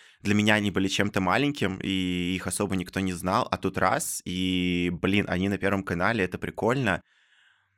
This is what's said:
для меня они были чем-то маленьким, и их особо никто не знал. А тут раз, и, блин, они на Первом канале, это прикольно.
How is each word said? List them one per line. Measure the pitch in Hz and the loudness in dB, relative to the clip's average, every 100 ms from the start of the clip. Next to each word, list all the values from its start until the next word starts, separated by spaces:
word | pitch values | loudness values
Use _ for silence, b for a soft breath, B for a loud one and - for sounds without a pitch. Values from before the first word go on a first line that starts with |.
| b b | b b
для | 104 | 0
меня | 104 107 | 2 4
они | 107 104 | 2 2
были | 95 95 | 0 0
чем-то | - 98 101 | 0 0 0
маленьким, | 92 101 143 143 101 95 | 2 2 2 0 -2 -2
и | - 95 92 90 87 | -2 -2 0 -2 -2
их | 90 90 | -2 -4
особо | - 101 92 | -2 0 -2
никто | 90 - | -4 -2
не | 95 | -2
знал. | 87 90 104 - | -2 0 0 0
А | - | -2
тут | 95 - | -2 0
раз, | 92 117 - - | 2 2 -2 -6
и, | - 90 92 90 90 87 87 | -6 -2 0 0 0 0 0
блин, | 85 92 101 95 | 0 2 2 2
они | 90 95 | 0 0
на | 98 | 0
Первом | 95 98 | 0 0
канале, | 95 87 95 113 | -2 0 0 2
это | 90 92 | 0 -2
прикольно. | 95 - 107 135 120 87 - _ _ _ _ _ _ | -8 -2 0 2 2 0 -4 _ _ _ _ _ _